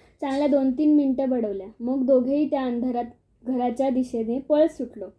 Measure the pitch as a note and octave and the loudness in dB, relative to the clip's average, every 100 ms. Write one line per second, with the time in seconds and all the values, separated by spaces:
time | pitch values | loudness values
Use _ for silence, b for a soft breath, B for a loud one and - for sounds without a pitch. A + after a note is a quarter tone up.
0 | b b C#4 C4+ D4 C#4 C4+ B3+ D4+ D4 | b b -4 -2 2 2 2 2 4 4
1 | C#4 C4 C4+ B3 G#3+ G3 F#3+ - A#3+ C4+ | 4 0 0 -2 -2 -6 -10 -8 -4 0
2 | B3+ B3+ B3+ C#4+ D4+ C#4 B3+ A#3+ B3+ A#3+ | 4 4 4 0 0 -2 -2 -4 -4 -4
3 | A#3 - _ _ A#3 B3+ B3 A#3+ C4+ B3+ | -6 -12 _ _ -6 -2 -2 0 0 0
4 | B3 A#3 A3+ B3+ C4 D4+ D#4+ - B3 G#3+ | -2 -4 -4 -4 0 4 4 0 -10 -10
5 | F#3+ | -16